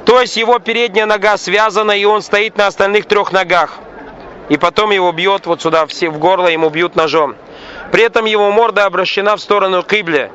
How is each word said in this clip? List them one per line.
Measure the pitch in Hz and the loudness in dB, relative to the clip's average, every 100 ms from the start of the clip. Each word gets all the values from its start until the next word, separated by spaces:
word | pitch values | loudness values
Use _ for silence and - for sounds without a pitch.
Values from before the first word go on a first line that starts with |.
То | - 254 | 4 4
есть | 247 214 | 2 -2
его | 226 240 | 0 0
передняя | 202 226 240 196 214 | 0 -2 0 0 0
нога | 208 208 202 | 0 0 0
связана, | - 202 220 196 214 | 0 0 2 0 0
и | 202 | 2
он | 202 214 | 2 0
стоит | - 202 214 208 | 0 -2 -2 0
на | 202 | -2
остальных | - 196 208 190 | 0 0 0 0
трёх | 208 190 | -2 0
ногах. | 190 175 180 151 - - - - - - - - | -2 2 0 0 -6 -20 -20 -20 -20 -20 -20 -4
И | 147 | 0
потом | 175 170 214 | 0 0 0
его | 196 180 | 2 0
бьёт | 165 185 196 170 | 0 0 0 -2
вот | 165 | -4
сюда, | 165 160 151 | 0 0 0
все | - 170 | -4 -6
в | 151 | 0
горло | 165 190 180 | 0 2 2
ему | 160 160 | 2 0
бьют | 156 170 170 | 0 -2 0
ножом. | 160 156 143 110 - - - - - | 0 0 -2 -6 -20 -20 -18 -18 -2
При | 190 | 2
этом | 226 233 220 | 2 2 0
его | 214 202 | 0 2
морда | 208 226 196 | 2 2 2
обращена | 196 175 180 - 208 208 | 0 0 -2 -2 0 -2
в | |
сторону | - 208 190 185 | 0 0 2 -2
кибли. | 175 214 170 147 104 | 0 -2 0 -2 -2